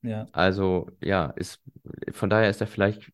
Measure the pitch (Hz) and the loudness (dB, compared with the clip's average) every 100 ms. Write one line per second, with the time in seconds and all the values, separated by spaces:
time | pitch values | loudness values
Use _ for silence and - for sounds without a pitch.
0 | 120 107 - - 92 98 95 90 - - | -8 -8 -6 2 2 4 2 0 -2 -8
1 | - 95 78 - - - - - - - | -2 0 0 -4 -10 -12 -20 -20 -16 -12
2 | - - 98 110 107 101 107 - 101 104 | -10 -4 2 4 4 2 -4 0 0 0
3 | - | -10